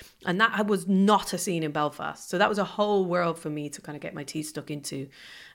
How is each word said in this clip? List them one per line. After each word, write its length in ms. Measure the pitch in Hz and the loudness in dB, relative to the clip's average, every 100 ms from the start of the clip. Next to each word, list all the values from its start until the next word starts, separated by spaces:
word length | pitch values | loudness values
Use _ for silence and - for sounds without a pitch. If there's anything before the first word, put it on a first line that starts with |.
| - _ - | -20 _ -2
And 120 | 180 | 2
that 240 | 226 208 214 | 2 2 0
was 200 | 196 175 | 0 4
not 460 | 190 196 196 - | 4 6 6 2
a 60 | 175 | -4
scene 240 | - 170 | -2 -2
in 100 | 156 | -2
Belfast. 560 | 151 147 - 151 - - | 0 -2 -2 -8 -8 -4
So 80 | 185 | 2
that 140 | 214 | 2
was 80 | 208 | 2
a 60 | |
whole 420 | 180 - 208 202 180 | -2 0 2 2 2
world 320 | 175 170 165 | 2 0 -2
for 100 | 156 | -6
me 220 | 151 147 | -6 -8
to 100 | - | -10
kinda 180 | - 147 | -12 -10
get 140 | 165 | -10
my 100 | 147 | -10
teeth 260 | 139 156 151 | -8 -8 -8
stuck 220 | 151 139 | -8 -8
into, 380 | 147 - 139 135 - - - - | -10 -8 -8 -10 -14 -20 -20 -20